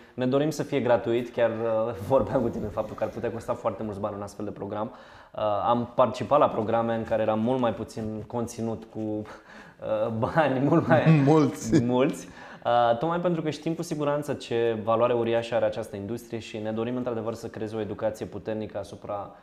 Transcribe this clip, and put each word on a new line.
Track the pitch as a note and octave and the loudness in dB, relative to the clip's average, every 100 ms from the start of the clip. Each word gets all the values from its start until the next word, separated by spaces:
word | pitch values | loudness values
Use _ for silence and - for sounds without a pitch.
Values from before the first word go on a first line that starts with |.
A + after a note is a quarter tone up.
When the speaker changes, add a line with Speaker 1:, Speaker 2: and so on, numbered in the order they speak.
| - | -14
Speaker 1:
ne | - B2+ | -4 0
dorim | C#3 D3+ | 2 2
să | D3+ | -2
fie | C#3+ C#3 | -2 0
gratuit. | A#2+ A#2 A#2 A#2 B2 | 4 2 2 0 0
Chiar, | - A2+ | 0 0
uh, | A2 A2+ A2 A2+ G2+ | 2 0 0 0 -4
<laughs> | G2 | 2
vorbeam | C3+ G#2+ C#3+ | 2 4 0
cu | A#2 | 0
tine | - | -2
în | G#2+ | -4
faptul | A2 A2 | -4 -6
că | G#2+ | -4
ar | G#2+ | -6
putea | - A#2 | -4 -6
costa | A2+ - | -6 -6
foarte | A#2+ A#2 G2 | -4 -4 -4
mulți | G#2+ G2 | -6 -4
bani | G2+ G2 | -6 -6
un | |
astfel | G2+ - | -10 -8
de | G#2 | -10
program. | - G2+ G#2 A#2 - - - - | -8 -6 -6 -6 -8 -20 -20 -14
Uh, | - G#2+ G2+ F#2 | -4 0 2 2
am | A#2+ A#2 | 2 2
participat | - B2 - G#2 C#3+ | 2 2 2 2 4
la | B2+ | 4
programe | A#2 A2 A2+ A#2 | 2 0 0 0
în | A2+ | -2
care | A2 A2+ | 0 0
era | A2 | 2
mult | A2 A2+ C3 | 2 2 2
mai | A#2+ | 0
puțin | G#2+ G#2+ - A2 G#2+ G#2 | -2 -6 -8 -8 -8 -6
conținut | B2 A2+ - A2+ A2+ A2+ | -6 -6 -4 -6 -6 -8
cu, | A2 | -6
uh, | G#2+ G#2+ G#2+ - - - - - A2+ G#2+ A#2 A2+ | -4 -4 -6 -14 -20 -20 -20 -10 -4 -2 0 0
bani, | - E3 D3 C3 C#3+ | 0 2 2 2 4
mult | E3 B2 | 4 6
mai | D#3 C3 D#3 | 6 8 8
Speaker 2:
<laughs> | C#3 | 8
Mulți. | D#3 C#3 - A2+ C#3+ | 6 4 0 2 4
Speaker 1:
mulți. | A#2+ B2 C#3+ - - - - - | 4 4 2 0 -10 -18 -18 -6
Uh, | A#2+ A#2+ A#2 A#2+ | 2 4 4 2
tocmai | D#3+ F3 | 0 0
pentru | F3+ E3 | 0 0
că | D#3 | -2
știm | D3 E3 | -4 -4
cu | D#3+ | -4
siguranță | E3 D3+ C#3+ D3 D3 | -4 -2 0 -2 -2
ce | A#2+ - A#2 A#2 A2 | -6 -2 0 2 0
valoare | G#2 A2+ A#2+ | 2 4 4
uriașă | A#2+ A2+ A#2 A#2 | 2 2 0 0
are | A#2 | 0
această | G#2+ A2+ A2 G2+ | 0 -2 -8 -8
industrie | G2+ A#2 - A2+ | -8 -8 -8 -10
și | G#2+ A2+ | -8 -8
ne | G#2+ | -4
dorim | A2 A#2 B2+ | -2 -2 -4
într-adevăr | B2+ A2+ A2 | -4 -4 -4
să | A2 A2+ | -6 -8
creeze | G#2+ G#2+ A2 | -8 -6 -4
o | |
educație | G2+ G#2 A2 G#2 G2 | -6 -4 -4 -4 -8
puternică | G2+ - A2 G#2 F2+ | -8 -6 -6 -6 -8
asupra | F2 - A2+ G2+ F#2+ - | -10 -12 -8 -8 -10 -16